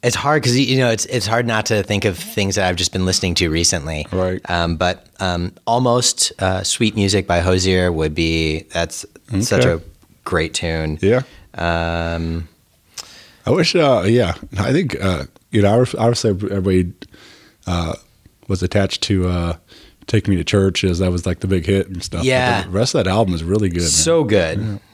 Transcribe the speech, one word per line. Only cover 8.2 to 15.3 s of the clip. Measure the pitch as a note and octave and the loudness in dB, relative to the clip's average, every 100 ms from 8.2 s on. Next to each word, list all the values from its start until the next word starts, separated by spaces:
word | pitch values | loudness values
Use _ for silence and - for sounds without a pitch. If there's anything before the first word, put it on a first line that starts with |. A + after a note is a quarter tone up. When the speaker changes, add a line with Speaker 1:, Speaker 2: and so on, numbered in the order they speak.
| E2 E2 D#2+ D#2 - | 0 0 0 -2 -6
Speaker 1:
that's | E2+ E2+ - - - _ F#2+ | -4 -4 -6 -16 -20 _ -4
such | A#2+ - B2 | 0 2 2
Speaker 2:
Okay. | E2 | 0
Speaker 1:
a | - - _ _ | -6 -20 _ _
great | - F2 D#2+ | -4 -2 -2
tune. | - F2 E2 D#2 D#2 | -4 -4 -2 -4 0
Speaker 2:
Yeah. | F#2+ B2 C3 - - | 2 2 -2 -16 -18
Speaker 1:
Um, | - E2+ E2+ E2 E2+ E2 E2+ E2 E2 D#2+ _ _ _ _ - - - - _ | -6 -2 -2 -2 -2 -4 -4 -4 -6 -8 _ _ _ _ -20 -20 -20 -20 _
Speaker 2:
I | - | -2
wish, | E3 E3+ F#3 | 2 2 2
uh, | D3+ A2+ F2+ | 4 4 4
yeah, | A#2+ G2 - - F#2+ | 2 2 -2 -8 -4
I | G#2 | 0
think, | C#3 E3+ - | 0 0 -2
uh, | F#2+ E2+ C2+ | -2 -2 -6